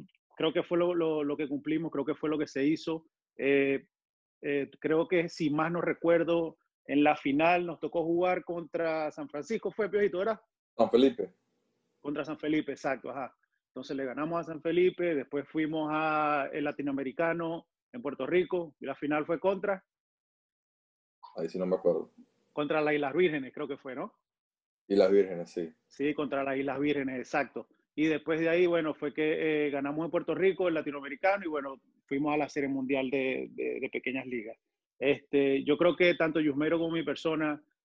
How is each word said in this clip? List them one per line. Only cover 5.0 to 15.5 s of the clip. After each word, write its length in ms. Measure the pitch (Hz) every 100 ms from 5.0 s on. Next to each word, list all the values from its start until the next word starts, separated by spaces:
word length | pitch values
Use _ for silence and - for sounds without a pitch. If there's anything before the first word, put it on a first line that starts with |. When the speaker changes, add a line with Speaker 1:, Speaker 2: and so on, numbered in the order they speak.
| -
Speaker 1:
que, 220 | 180 165
si 200 | - 156
más 220 | 147 160
no 80 | 170
recuerdo, 760 | - - 170 170 160 170 165 - _ _ -
en 160 | 139
la 140 | 147 147
final 500 | 143 139 165 180 175
nos 140 | 151
tocó 240 | 151 170
jugar 400 | 160 170 180 185
contra 680 | 185 175 160 165 165 160 151
San 200 | - 143
Francisco, 420 | 147 147 220 196
fue, 180 | - 208
Piojito, 280 | 202 202 175
¿verdad? 240 | 202 214 _ _ _ -
Speaker 2:
San 160 | 110
Felipe. 420 | 117 135 - 92 _ _ _ _ _ _ _
Speaker 1:
Contra 240 | 143 147 143
San 120 | 151
Felipe, 360 | 151 156 143
exacto, 360 | 131 151 127 -
ajá. 240 | 127 123 _ _ _ _
Entonces 260 | 131 131 139
le 80 |
ganamos 380 | 131 120 156 170
a 20 |
San 180 | 160 151
Felipe, 540 | 165 165 180 160 175 147
después 320 | 123 143
fuimos 420 | 139